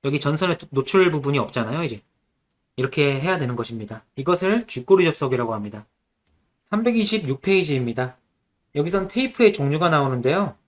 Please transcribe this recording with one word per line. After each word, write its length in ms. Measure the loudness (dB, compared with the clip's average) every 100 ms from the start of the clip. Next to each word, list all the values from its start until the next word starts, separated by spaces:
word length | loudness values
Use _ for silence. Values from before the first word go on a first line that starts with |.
여기 160 | -2 -2
전선에 380 | 0 0 0 -2 -2
노출 400 | -4 2 4 4
부분이 300 | 2 -2 -2
없잖아요, 440 | -2 -4 -4 -4
이제. 180 | -6 -8 _ _ _ _ _ _ _ -6
이렇게 440 | -4 0 0 0
해야 200 | -2 -2
되는 160 | -2 -4
것입니다. 480 | -6 -8 -12 -14 _ -6
이것을 520 | -2 0 2 0 -2
쥐꼬리 360 | -12 4 6 6
접속이라고 500 | 0 -2 0 -2 -4
합니다. 320 | -8 -12 -20 _ _ _ _ _ _ _ _
삼백이십육 720 | 0 2 2 0 -2 -2 -4
페이지입니다. 760 | 2 2 2 -2 -2 -4 -6 -8 _ _ _ _ _ -4
여기선 320 | -2 -2 -2
테이프의 440 | -4 -4 4 4
종류가 360 | 4 0 2 2
나오는데요. 680 | 2 0 0 0 0 -2 -6